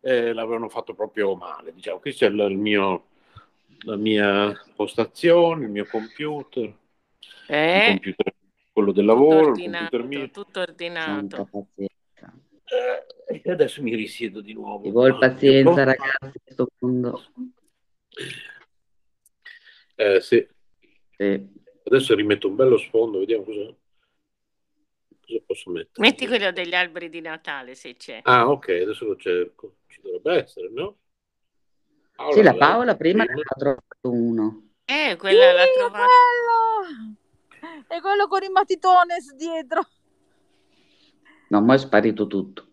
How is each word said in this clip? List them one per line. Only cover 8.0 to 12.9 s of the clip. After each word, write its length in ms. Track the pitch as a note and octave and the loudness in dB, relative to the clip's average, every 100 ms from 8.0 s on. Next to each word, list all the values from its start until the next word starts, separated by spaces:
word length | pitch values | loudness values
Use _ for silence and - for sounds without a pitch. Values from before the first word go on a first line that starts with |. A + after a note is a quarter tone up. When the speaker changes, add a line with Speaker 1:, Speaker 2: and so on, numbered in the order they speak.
| - - - _ _ _ _ | -6 -6 -6 _ _ _ _
Speaker 1:
quello 200 | - G2 | -2 0
del 120 | F#2 | 2
Speaker 2:
Tutto 100 | G2+ A#2 | 4 6
Speaker 1:
lavoro, 220 | D3 D#3+ | 6 6
il 60 | D#3 | 4
Speaker 2:
ordinato, 480 | A2+ - E3+ E3 B2 | 2 -6 -8 -6 -6
Speaker 1:
computer 80 | A#2+ C#3+ | -6 -10
mio. 100 | C3+ | -10
Speaker 2:
tutto 300 | - - F#3+ | -14 -14 -10
ordinato. 500 | F3+ E3 E3+ E3+ D#3+ | -10 -10 -12 -8 -8
Speaker 3:
Santa 340 | D3+ - - | -8 -8 -12
pazienza. 1000 | G2+ - G3+ - G2 _ _ _ - _ _ _ - B4 B4+ | -12 -12 -16 -12 -12 _ _ _ -20 _ _ _ -6 -4 -4